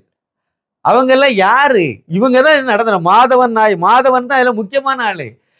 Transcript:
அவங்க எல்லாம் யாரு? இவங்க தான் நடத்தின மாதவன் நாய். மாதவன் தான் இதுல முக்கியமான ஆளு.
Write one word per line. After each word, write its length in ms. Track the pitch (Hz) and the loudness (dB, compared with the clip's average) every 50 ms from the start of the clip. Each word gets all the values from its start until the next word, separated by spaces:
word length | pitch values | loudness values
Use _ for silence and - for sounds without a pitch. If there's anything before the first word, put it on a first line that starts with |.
| _ _ _ _ _ _ _ _ _ _ _ _ _ _ _ _ - | _ _ _ _ _ _ _ _ _ _ _ _ _ _ _ _ -2
அவங்க 280 | 160 208 254 262 254 262 | 0 0 2 2 2 2
எல்லாம் 240 | 262 285 277 233 190 185 | 2 2 0 0 0 0
யாரு? 400 | 202 233 262 285 285 254 196 170 135 101 - _ | 2 2 2 2 0 0 0 -2 -2 -6 -10 _
இவங்க 340 | - 165 196 247 262 247 254 | -8 -4 -2 0 0 2 2
தான் 280 | 269 311 311 277 262 262 | 2 2 2 0 0 -2
நடத்தின 320 | 214 208 226 226 202 175 160 | -2 -2 -2 -2 -2 -2 0
மாதவன் 520 | 175 202 233 254 247 254 247 254 240 226 | 2 2 2 2 2 2 2 0 0 0
நாய். 200 | 226 220 214 196 165 | 0 0 0 0 0
மாதவன் 480 | 175 196 233 262 254 269 254 254 247 247 | 0 2 2 2 2 2 0 0 -2 -2
தான் 120 | 277 262 | -2 -2
இதுல 120 | 247 247 226 | 0 -2 -2
முக்கியமான 500 | 214 220 190 277 277 269 269 262 254 233 | -4 -6 -4 -6 -4 -4 -4 -6 -4 -6
ஆளு. 260 | 208 190 165 135 107 113 _ _ _ _ | -6 -6 -8 -12 -14 -16 _ _ _ _